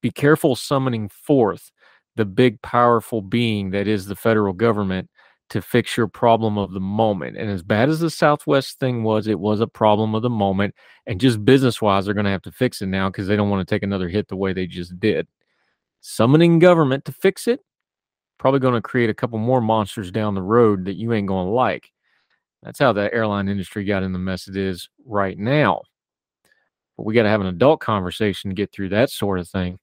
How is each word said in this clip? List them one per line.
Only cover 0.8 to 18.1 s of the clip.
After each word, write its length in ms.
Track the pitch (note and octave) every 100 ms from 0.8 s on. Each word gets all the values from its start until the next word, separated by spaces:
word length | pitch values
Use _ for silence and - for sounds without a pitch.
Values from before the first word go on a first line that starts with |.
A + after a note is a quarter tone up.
| C3 A#2 G#2
forth 600 | - - C#3+ G#2+ F2 - _ _ _ _ -
the 80 | G#2
big, 340 | F#2+ B2+ G#2+
powerful 600 | - A#2+ A#2+ A#2 - A2+
being 480 | G2 A#2 A#2 G#2+ G2
that 160 | G2 G2+
is 200 | G#2+ F#2+
the 100 | G2
federal 360 | A#2 A2 G2+
government 560 | F2+ A2+ G#2 G2 F#2 F2 _ _ _ _
to 120 | G#2
fix 360 | - B2 A2+ -
your 100 | A2+
problem 480 | - A#2+ A2+ A2 G#2
of 160 | F#2+
the 80 | F#2+
moment. 560 | F#2 G#2 A2 G2 C2 G#1+
And 140 | G#2+
as 120 | G2
bad 280 | F2+ G#2+ C3
as 100 | D#3+
the 100 | E3
Southwest 680 | - D#3 D3 - C#3 C3 -
thing 240 | C3 B2
was, 240 | A2 G#2+ G#2
it 120 | G2+
was 220 | G2+ G#2
a 60 | A2
problem 480 | - G#2+ G#2 A2
of 80 | A2
the 80 | A#2+
moment. 440 | A#2 G2 F#2+ G2+ - _ _ -
And 140 | F#2+
just 240 | C3 A2
business-wise, 640 | G#2 C3+ C3 - G#2+ G2 F#2+
they're 80 |
gonna 160 | G2+ G2+
have 120 | G2
to 100 | -
fix 280 | - B2+ -
it 60 | F#2+
now 240 | F#2+ F#2+
'cause 160 | F#2+ F#2
they 100 | G#2
don't 140 | G2+
wanna 160 | G2+ F2+
take 160 | G#2+
another 260 | G2 G2+ F2+
hit 200 | G2 -
the 80 | F#2
way 180 | F#2+
they 120 | F#2 F#2
just 320 | F2+ F2 F2+
did. 300 | G#2+ D#2 - _ _ _ _ _ _ _
Summoning 580 | - - A#2 D3+ E3+ E3
government 460 | F3 E3+ D3 C3+
to 80 | -
fix 340 | - F#3+ F#3+ -
it, 160 | B3+ _ _ _ _ _